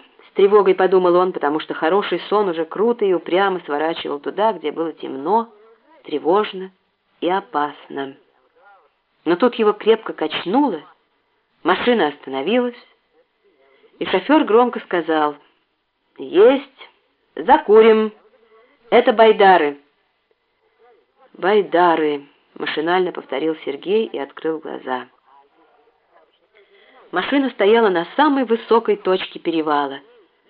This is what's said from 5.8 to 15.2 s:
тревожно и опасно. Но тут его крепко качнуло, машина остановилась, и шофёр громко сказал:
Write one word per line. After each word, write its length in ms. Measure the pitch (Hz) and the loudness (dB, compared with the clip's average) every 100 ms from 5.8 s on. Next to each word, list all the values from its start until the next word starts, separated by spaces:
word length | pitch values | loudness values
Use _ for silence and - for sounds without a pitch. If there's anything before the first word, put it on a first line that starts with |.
| _ _ | _ _
тревожно 680 | - 147 143 196 208 190 190 _ _ _ _ - | -10 -6 -2 -2 -2 -8 -16 _ _ _ _ -8
и 80 | 160 | -4
опасно. 840 | 190 190 151 147 143 - 143 135 135 _ _ _ _ _ _ _ _ _ _ | -4 -6 -6 -6 -8 -16 -12 -12 -16 _ _ _ _ _ _ _ _ _ _
Но 100 | 156 | -4
тут 220 | 175 247 240 | 0 0 0
его 160 | 214 | -2
крепко 400 | 208 208 226 - | 0 0 0 -2
качнуло, 680 | 156 156 - 170 240 285 160 143 _ _ _ _ _ _ _ | -8 -8 -6 -4 -2 -2 -4 -14 _ _ _ _ _ _ _
машина 440 | - 185 240 233 151 | -4 -2 0 0 0
остановилась, 720 | 143 - 131 151 247 247 240 _ _ _ _ _ _ _ _ _ _ _ - | -4 -10 -6 -2 -2 -2 -8 _ _ _ _ _ _ _ _ _ _ _ -12
и 80 | 175 | -4
шофёр 380 | 185 185 302 | -4 2 0
громко 340 | 226 220 247 - | 2 2 2 -2
сказал: 540 | - 175 160 156 | -6 -6 -2 -2